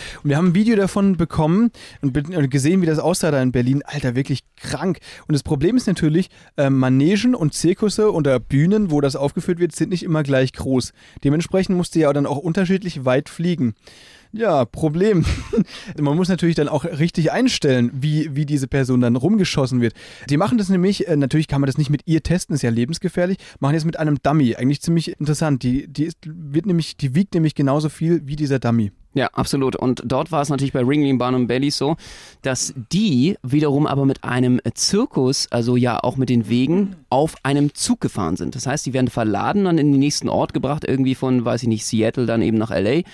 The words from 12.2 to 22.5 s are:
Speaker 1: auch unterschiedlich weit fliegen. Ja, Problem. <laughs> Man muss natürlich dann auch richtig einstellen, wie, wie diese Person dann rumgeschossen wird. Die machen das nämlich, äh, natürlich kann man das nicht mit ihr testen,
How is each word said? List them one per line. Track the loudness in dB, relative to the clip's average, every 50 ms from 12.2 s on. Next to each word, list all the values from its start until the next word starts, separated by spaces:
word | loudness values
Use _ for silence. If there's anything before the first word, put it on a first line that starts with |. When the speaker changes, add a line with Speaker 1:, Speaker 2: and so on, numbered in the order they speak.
| 0
Speaker 1:
auch | -2 -4 -4
unterschiedlich | -4 -4 -2 -2 0 0 0 0 -2 -6 -8 -4 -2
weit | 0 0 0 0 -4
fliegen. | -8 -4 -2 -2 0 0 -2 -2 -2 -6 _ -20 -20 -20 -20 -20 -20 -20 _ _ -6
Ja, | -2 0 2 2 2 0
Problem. | 0 -2 -2 -2 -2 0 2 2 4 4 2 2 2 -2 -4 -6 -4 -2 -2 -2
<laughs> | -2 -6 -14 -14 -14 -6 -2
Man | 0 0 2
muss | 0 0 0
natürlich | 0 0 0 0 2
dann | 0 0 0
auch | 0 -2 -4
richtig | -4 -2 -2 -2 -2 0 0 0 0 0
einstellen, | 2 0 0 0 0 0 2 2 2 2 0 -2
wie, | -4 -2 -2 0 0 -2 -2 -2
wie | -4 -2
diese | -2 -2 -2 -2
Person | -2 -2 -2 0 2 2 2
dann | 2 2 2
rumgeschossen | 2 2 2 2 2 0 0 0 -2 0 0 0 0
wird. | 0 0 -2 -6 -16 -20 -20 -18 -4 -2
Die | 0
machen | 0 2 2 2 0
das | 2 2
nämlich, | 2 2 4 2 2 0 0 0
äh, | 0
natürlich | 0 2 2 2 0 0 0
kann | 0 0 0
man | 0
das | 0 0
nicht | 0 0
mit | 0 -2 0
ihr | 0 0 0 2
testen, | 0 -2 -2 -2 -2